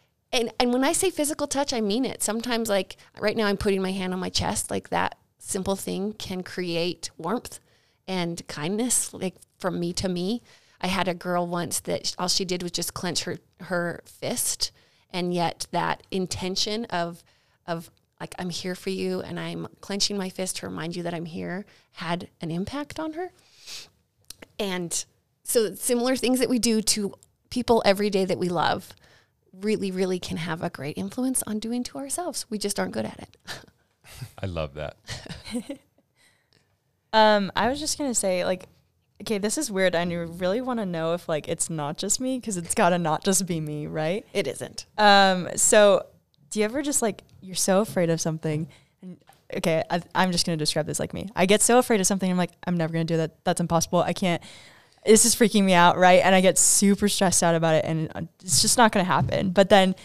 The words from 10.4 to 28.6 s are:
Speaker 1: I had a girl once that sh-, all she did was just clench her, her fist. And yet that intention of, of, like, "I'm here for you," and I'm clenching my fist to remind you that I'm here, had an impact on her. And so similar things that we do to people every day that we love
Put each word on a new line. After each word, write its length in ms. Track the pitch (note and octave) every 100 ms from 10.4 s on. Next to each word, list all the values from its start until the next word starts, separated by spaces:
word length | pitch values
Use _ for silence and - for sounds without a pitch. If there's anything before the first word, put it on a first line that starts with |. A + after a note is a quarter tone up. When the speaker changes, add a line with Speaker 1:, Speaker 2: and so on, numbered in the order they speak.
| - - _ _
Speaker 1:
I 80 | F3+
had 180 | F#3+ F3+
a 80 |
girl 320 | E3+ F3+ F3 F3
once 340 | F3 E3+ -
that 260 | - E3+ -
sh-, 60 | -
all 100 | F3+
she 160 | -
did 180 | F#3 F3+
was 100 | F3
just 200 | - D#3+
clench 280 | - F3+ D3+
her, 140 | - F3 - _
her 420 | F3+ F3 E3+ -
fist. 680 | - - C3+ A#3+ - - - - _ _ _
And 220 | F3+ F3+
yet 340 | F3 E3 - -
that 320 | E3+ E3 - -
intention 720 | G3 F#3 - F#3 G3 A3 A3 A#3
of, 360 | F3 E3+ E3+ _ _ _ _ -
of, 240 | E3+ D3+ _ _ _
like, 140 | D#3+ -
"I'm 120 | F3+
here 240 | E3 F3+
for 160 | F3+ G3
you," 300 | F#3 F#3 F#3
and 180 | - F3
I'm 300 | E3 E3+ E3 -
clenching 360 | - G3+ - G#3
my 100 | F#3
fist 260 | - F#3 -
to 100 | -
remind 300 | F3+ D#3+ E3+
you 60 |
that 100 | E3+
I'm 120 | E3+ E3
here, 380 | F3+ F3 F3+ G#3 _ _
had 360 | - E3 F3 G3+ _
an 100 | E3+
impact 480 | E3 G3+ C#4+ D4 -
on 140 | D#4+
her. 180 | D#4 F#4 - _ _ - - - _ _ _ _ - - -
And 460 | G3+ F3+ E3+ - - _ _ _
so 300 | - B3 G#3
similar 420 | F#3+ - A#3+ B3 B3+
things 240 | A#3+ B3+
that 80 | C4+
we 100 | B3+
do 240 | A3+ A3
to 320 | G#3 G#3+ G3 - _ _ _
people 320 | B3 A#3 A3+
every 260 | - G3 G#3
day 140 | G3
that 140 | F#3+ E3
we 100 | F3
love 460 | E3+